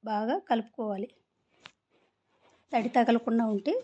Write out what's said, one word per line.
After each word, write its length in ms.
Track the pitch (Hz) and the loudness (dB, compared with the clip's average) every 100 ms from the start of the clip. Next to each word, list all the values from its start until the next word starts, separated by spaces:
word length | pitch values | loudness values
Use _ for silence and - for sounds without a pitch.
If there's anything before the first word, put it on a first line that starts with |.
బాగా 320 | 220 214 220 339 - | -2 -2 0 -2 0
కలుపుకోవాలి. 600 | 233 226 - 220 196 202 _ _ _ _ _ - _ _ _ _ _ _ _ _ _ _ | -2 -2 -8 -6 -4 -8 _ _ _ _ _ -20 _ _ _ _ _ _ _ _ _ _
తడి 180 | 254 220 247 | -2 0 2
తగలకుండా 480 | 233 233 233 226 226 | 4 2 2 0 2
ఉంటే 200 | 208 - 453 | 0 0 -2